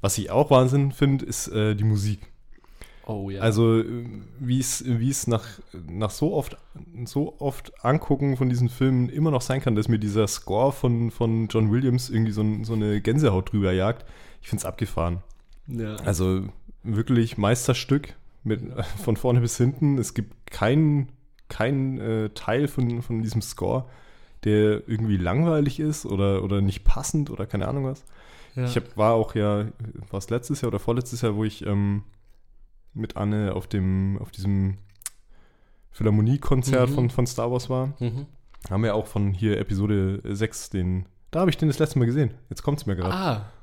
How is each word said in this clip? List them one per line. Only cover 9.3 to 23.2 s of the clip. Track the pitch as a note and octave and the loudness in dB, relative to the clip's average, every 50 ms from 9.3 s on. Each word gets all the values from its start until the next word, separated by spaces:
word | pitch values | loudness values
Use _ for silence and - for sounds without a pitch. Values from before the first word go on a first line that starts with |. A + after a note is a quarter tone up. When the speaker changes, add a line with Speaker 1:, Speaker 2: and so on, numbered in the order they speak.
Speaker 1:
noch | D3 B2+ | 2 0
sein | - - C3 C3+ | 0 0 -2 0
kann, | C3+ C3+ A2+ | 0 0 2
dass | G#2 G#2+ A2 | 2 2 2
mir | A#2 G#2+ | 2 0
dieser | G#2+ G#2 G2+ G#2+ G#2+ G2+ | 0 0 2 2 2 0
Score | - - - - F#2+ G#2 B2+ C#3 | 0 -6 -6 -2 0 2 2 2
von, | C3+ - - B2+ A#2+ A#2 A#2 A2+ | 0 0 0 0 2 2 0 -2
von | - - A#2 A2+ A2+ A2+ A2+ G#2+ | -2 -2 0 0 2 0 0 0
John | - A2+ A2 G2+ | 2 2 4 4
Williams | G#2+ A#2+ B2+ C3 B2 B2+ B2 - | 4 2 2 2 2 2 0 0
irgendwie | - A2 A2+ A2 | 0 0 0 0
so | G2+ G#2+ | 0 0
ein, | G#2+ G#2+ G#2+ G#2 G#2+ | 0 0 0 -2 -4
so | A2 A2+ | -4 -2
eine | A2 G#2 G#2 G#2 G#2 | -2 0 2 2 2
Gänsehaut | G2 - A#2 D3 D3+ B2 G2 F#2 F#2 - | 4 4 2 4 4 4 4 4 0 2
drüber | - G#2+ G2 F#2+ | 0 2 2 4
jagt. | F#2 F#2 F#2 G#2 A#2+ - - - - - - - - - | 4 4 2 2 0 -2 -6 -18 -18 -20 -20 -20 -20 -20
Ich | - - | -10 -6
find's | - G#2 - | -6 -6 -4
abgefahren. | E2+ F2 - - - - - E2 F2 E2+ F2+ - - - - - _ - - - - | -6 -4 -4 -6 -4 -2 -2 -2 -2 -2 -4 -8 -12 -20 -20 -20 _ -20 -20 -16 -10
Speaker 2:
Ja. | B2+ A#2 A2 G#2+ G#2+ G#2 | -8 -6 -6 -6 -8 -6
Speaker 1:
Also | - - G2+ D#2+ F#2 F#2 F#2 F#2+ F#2+ G2 - - - - - - - | -2 -2 0 2 2 2 2 0 -2 -6 -10 -14 -18 -18 -20 -12 -6
wirklich | - A2 G2+ A2+ - C3 A#2 A#2 A2+ - - | -2 -2 -2 2 2 4 4 4 2 0 0
Meisterstück | G2+ G2+ A#2 B2 - - B2+ - - - C#3 C#3+ C#3+ - - - - - - - - | 2 2 2 2 2 0 0 0 2 0 0 0 0 -4 -16 -18 -20 -20 -20 -10 -4
mit, | - G#2+ B2+ B2 - - - G#2 | -4 -2 -2 -4 -10 -8 -8 -6
<laughs> | - - - - | -6 -6 -6 -2
von | - A2 - | -2 -2 0
vorne | - B2+ B2 B2 | 2 2 4 4
bis | A#2 A#2 - - | 2 2 0 2
hinten. | B2 B2 C#3 - - D3 C#3+ C3+ | 2 2 2 2 2 2 2 2
Es | A2 - - | -2 -2 -4
gibt | - G#2+ - - - - - | -6 -6 -6 -10 -20 -18 -16
keinen, | - - - G#2+ C3 D3+ D#3+ D3+ D3 C#3+ C3+ - - - - - - - - - | -6 -2 2 2 4 4 4 4 4 2 0 -4 -8 -20 -20 -20 -20 -20 -20 -16
keinen, | - - G#2+ B2 C#3+ C3+ C3+ C3+ C3 B2+ | -4 -2 0 0 0 0 0 -2 -4 -4
äh, | A2 A2 A2 A2 G#2+ G#2+ | -4 -2 -2 -2 -2 -4
Teil | - - - - G#2+ B2+ D3 C3+ | -6 -8 -4 -2 0 0 0 0
von, | - - B2 A#2+ A#2+ A#2 | 0 0 0 0 0 -4
von | A#2+ - A#2+ A2+ | -4 -4 -4 -4